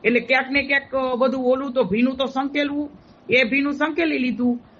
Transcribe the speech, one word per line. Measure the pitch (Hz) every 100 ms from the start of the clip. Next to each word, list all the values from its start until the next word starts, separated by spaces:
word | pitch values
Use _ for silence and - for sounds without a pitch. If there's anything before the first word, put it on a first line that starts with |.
એટલે | 220 240
ક્યાંક | - 262 262
ને | 277
ક્યાંક, | 277 277 277
અ, | 262 262
બધું | 247 262 262
ઓલું | 247 262 277
તો | 247
ભીનું | 196 208 254 262
તો | 262
સંકેલવું, | 262 277 285 285 285 294 - - - -
એ | 247
ભીનું | 233 269 285
સંકેલી | 285 302 311 330 285
લીધું. | 254 208 247 240 -